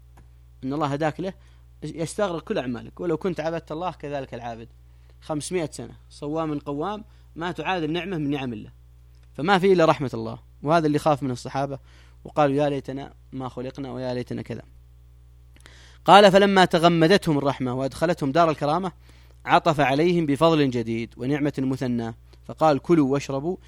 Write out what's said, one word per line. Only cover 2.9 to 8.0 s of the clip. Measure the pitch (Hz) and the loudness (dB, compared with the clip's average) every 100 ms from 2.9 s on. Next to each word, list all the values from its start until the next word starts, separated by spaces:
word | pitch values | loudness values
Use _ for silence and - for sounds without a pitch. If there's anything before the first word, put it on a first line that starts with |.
| - | -8
ولو | 175 156 | -4 -2
كنت | 196 160 | -4 -4
عبدت | 156 165 - | -4 -6 -8
الله | 156 180 | -8 -8
كذلك | 151 147 143 131 | -8 -10 -8 -8
العابد، | 117 120 113 117 - - - - - | -12 -12 -12 -16 -20 -20 -20 -20 -20
خمسمائة | - 151 - 180 147 | -8 -8 -4 -4 -6
سنة | - 117 117 - | -8 -16 -18 -20
صوام | - 147 156 160 147 | -12 -8 -4 -4 -6
قوام، | 147 143 175 208 - - - - | -6 -6 -6 -8 -14 -20 -20 -10
ما | 175 | -8
تعادل | 165 156 185 156 | -6 -4 -2 -2
نعمة | 170 | -4